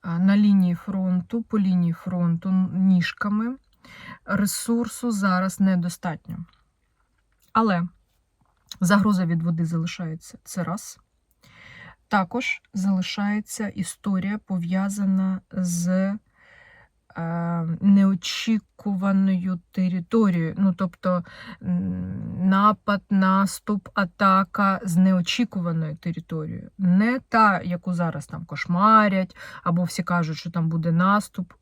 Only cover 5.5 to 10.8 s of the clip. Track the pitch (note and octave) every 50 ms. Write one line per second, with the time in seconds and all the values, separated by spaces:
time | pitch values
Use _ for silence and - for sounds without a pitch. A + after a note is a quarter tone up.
5.5 | - - G3 F#3+ F#3 F3+ E3+ F3 E3+ - - F#3 D#3 - _ - - - E3+ _
6.5 | _ _ _ _ _ _ _ _ _ _ _ _ _ _ _ _ _ _ _ _
7.5 | _ A3 A3+ A3 F#3+ E3+ E3+ F3+ _ _ _ _ _ _ _ _ _ _ _ _
8.5 | _ _ _ _ - - F#3+ F3 G#3 G3+ F#3+ G#3+ G#3 F3+ F#3 E3 E3+ E3 D#3+ E3+
9.5 | E3+ D#3+ E3+ D#3+ E3 E3 D#3+ F3 - - F3+ D#3+ D#3+ D#3+ - - - - _ -
10.5 | - F#3+ E3+ D#3 F3 G#3+